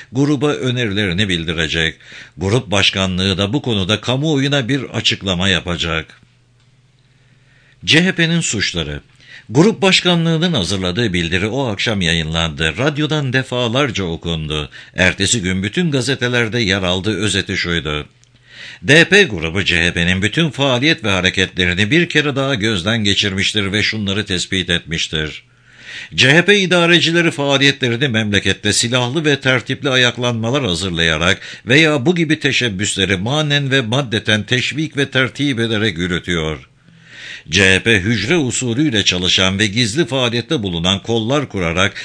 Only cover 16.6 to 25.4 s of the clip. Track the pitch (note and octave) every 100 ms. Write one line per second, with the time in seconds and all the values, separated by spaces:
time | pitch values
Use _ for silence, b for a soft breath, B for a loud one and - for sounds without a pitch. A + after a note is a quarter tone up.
16.6 | G2 G2 F2+ F#2 F#2+ F#2+ G#2 F#2+ F2 F#2
17.6 | F2 E2+ D2+ D2 C#2+ _ _ _ B B
18.6 | B B F2+ D#3 E3 G3+ F3+ F#2 D#2+ F#2
19.6 | D2+ E2+ E2+ F2 E2+ F#2 G#2 D#3 E3 -
20.6 | C#3 A#2+ D3+ D#3+ G#2+ F#2+ F2+ F#2+ F2+ -
21.6 | F2 F2 G#2+ D#3+ E3+ D3+ D3 C3+ C3+ B2
22.6 | G#2+ G2+ F#2 A2+ G2+ F#2+ G#2 F#2+ F#2 G#2+
23.6 | G2 G#2 G2 A2+ G2 G2 G#2+ F2+ - F#2+
24.6 | F2 E2+ - E2 - D#2+ D2+ -